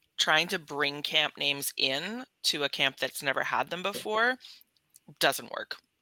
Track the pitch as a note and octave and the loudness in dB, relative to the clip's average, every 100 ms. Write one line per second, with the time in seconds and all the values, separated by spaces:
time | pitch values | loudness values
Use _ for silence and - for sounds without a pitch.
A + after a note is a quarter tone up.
0 | _ - - D#3 E3+ F#3 D3 C#3+ C#3+ C#3+ | _ 0 4 4 4 -2 -4 -2 -2 -2
1 | - D#3 D3 - C#3+ C#3 C#3 - C3+ C#3 | 0 2 2 0 -2 -2 -4 -2 0 0
2 | F3+ A#3+ C4 _ - D#3+ C#3 - C#3 - | -4 -8 -10 _ -2 0 0 2 0 2
3 | C3 - C#3+ C3+ C#3 A#2+ C3+ E3+ F#3+ G3+ | -4 -2 -2 0 0 0 0 -2 -4 -4
4 | G#3+ G#3+ A#3+ B3+ - - _ _ _ - | -2 2 2 0 -8 -20 _ _ _ -20
5 | - - D3+ C3+ A2+ - - - _ _ | -18 2 2 2 -4 -8 -8 -12 _ _